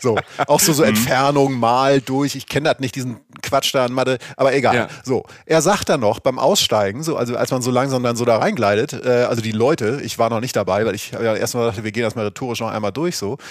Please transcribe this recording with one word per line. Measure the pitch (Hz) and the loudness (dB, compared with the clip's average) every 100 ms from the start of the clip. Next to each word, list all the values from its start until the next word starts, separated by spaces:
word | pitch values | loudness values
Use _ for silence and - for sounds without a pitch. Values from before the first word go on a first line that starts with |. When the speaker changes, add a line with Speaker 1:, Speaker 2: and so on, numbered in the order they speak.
Speaker 1:
So. | 127 107 - - 135 | 0 0 -2 -4 2
Auch | 143 | 2
so, | - | 4
so | 147 | 4
Speaker 2:
Mhm. | 151 | 4
Speaker 1:
Entfernung | 107 127 127 139 143 139 | 2 2 2 2 4 2
mal | 127 117 123 135 139 | 2 2 4 4 2
durch. | 131 135 139 | 2 -2 -2
Ich | 135 - | -4 -4
kenn | 143 | -2
das | 151 - | 0 0
nicht, | 131 | -2
diesen | 139 127 110 _ - | -6 -8 -10 _ -12
Quatsch | - 135 - | -2 0 2
da | 139 | 0
an | 123 | 0
Mathe, | 131 127 127 - 131 | 0 0 -2 -4 0
aber | 135 | 2
egal. | 135 117 | 4 4
Speaker 2:
Ja. | 120 110 - | 2 0 -6
Speaker 1:
So. | 123 123 - - | -4 -4 -4 -10
Er | - 160 | 0 2
sagt | 156 202 - | 4 0 0
dann | 160 | 0
noch | 104 110 | 2 0
beim | 135 127 | -2 0
Aussteigen, | 139 202 - 110 98 113 | 2 2 2 2 0 -2
so, | 160 147 | -4 -4
also | 120 113 | -2 -2
als | 123 | -2
man | 131 | -2
so | 123 | 0
langsam | 123 139 131 | 0 0 0
dann | 123 117 | -2 0
so | |
da | 120 110 | 2 2
reingleitet, | 175 196 101 104 131 117 | 2 2 2 2 0 -2
äh, | 127 123 123 | 0 2 2
also | 113 | 0
die | 110 | -2
Leute, | 107 123 165 110 143 | 0 2 2 -2 -4
ich | 113 - | -6 -2
war | 113 | 0
noch | 113 | 0
nicht | 120 117 | -2 -2
dabei, | 92 98 110 | 0 0 0
weil | |
ich | 104 - | -4 -8
ja | 98 113 104 | -4 -2 0
erstmal | 107 123 117 | -2 -2 -2
dachte, | 104 | -2
wir | 107 | -6
gehen | 107 | -4
erstmal | 113 117 | -4 -2
rhetorisch | 104 - 127 117 | -6 -6 -8 -6
noch | 113 | -6
einmal | 107 104 | -4 -4
durch, | 110 175 - | -4 -6 -4
so, | 101 135 - | -8 -8 -12